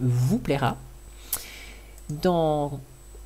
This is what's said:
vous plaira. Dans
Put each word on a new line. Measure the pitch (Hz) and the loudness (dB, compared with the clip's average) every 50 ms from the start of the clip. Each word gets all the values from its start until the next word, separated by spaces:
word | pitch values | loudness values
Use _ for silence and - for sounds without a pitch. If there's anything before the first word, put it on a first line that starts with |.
vous | 127 127 123 123 123 131 196 247 | 2 4 4 4 4 4 4 2
plaira. | - - 143 135 131 120 226 - - - - - - - - - - - - - - - - - - - - - - - - - - - | 2 2 2 2 2 2 0 -2 -6 -14 -18 -18 -18 -18 -18 -18 -8 -8 -6 -6 -6 -10 -14 -14 -14 -14 -16 -16 -18 -18 -18 -14 -8 -8
Dans | 147 151 156 185 175 170 160 156 151 147 147 147 147 131 135 - - - - - - - - | -4 2 4 4 6 6 6 4 4 4 2 0 -2 -6 -8 -12 -18 -20 -18 -18 -18 -4 0